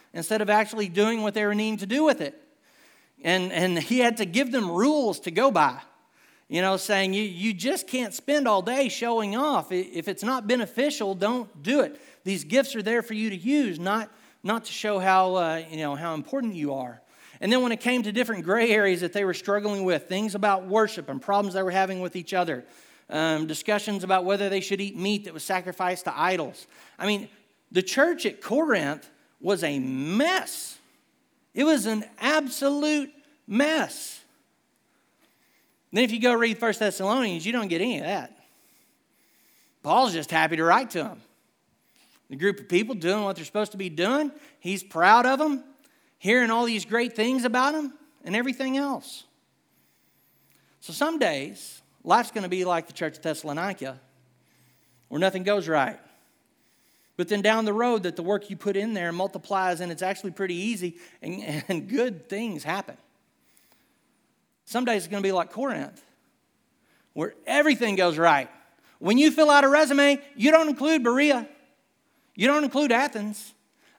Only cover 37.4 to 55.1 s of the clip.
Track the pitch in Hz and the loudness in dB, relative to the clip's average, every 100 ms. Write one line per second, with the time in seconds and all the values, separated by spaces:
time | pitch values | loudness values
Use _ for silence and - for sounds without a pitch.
37.4 | 180 240 196 165 226 180 156 196 - - | -4 -4 -2 -2 -2 -4 -4 -6 -8 -16
38.4 | _ _ _ _ _ _ _ _ _ _ | _ _ _ _ _ _ _ _ _ _
39.4 | _ _ _ _ 147 202 254 165 147 160 | _ _ _ _ 2 4 4 0 0 2
40.4 | 160 160 165 214 254 180 135 110 _ _ | 2 2 4 4 2 -6 -6 -10 _ _
41.4 | _ _ _ _ _ _ _ _ - 135 | _ _ _ _ _ _ _ _ -18 -2
42.4 | 190 196 - 175 220 220 165 208 202 180 | -2 -2 0 0 0 -4 -2 0 -2 -6
43.4 | 156 208 208 196 190 156 190 269 294 - | -6 -4 -4 -6 -8 -2 0 0 -2 -8
44.4 | - _ 175 190 - 160 180 226 247 269 | -20 _ -6 -6 -6 4 8 8 8 2
45.4 | 311 269 - _ _ _ _ _ 185 247 | 0 -2 -6 _ _ _ _ _ 0 2
46.4 | 233 226 240 220 170 226 240 - 226 262 | 4 2 0 -2 -2 -2 -2 -2 0 0
47.4 | 240 247 269 311 285 - _ _ 165 208 | 0 2 2 0 -6 -10 _ _ -6 -2
48.4 | 254 247 262 269 285 247 - - - _ | -2 -4 -4 -2 -2 -6 -10 -18 -20 _
49.4 | _ _ _ _ _ _ _ _ _ _ | _ _ _ _ _ _ _ _ _ _
50.4 | _ _ _ _ - 160 302 330 214 143 | _ _ _ _ -12 -4 -2 2 0 0
51.4 | 147 - - - _ _ - 208 240 220 | -6 -12 -18 -20 _ _ 2 2 2 -4
52.4 | 185 185 180 170 165 - 160 151 160 151 | -4 -2 0 -2 -4 -6 -8 -6 -6 -6
53.4 | 156 147 190 190 135 131 _ _ _ _ | -6 -6 -6 -6 -10 -12 _ _ _ _
54.4 | _ _ _ _ _ _ - | _ _ _ _ _ _ -8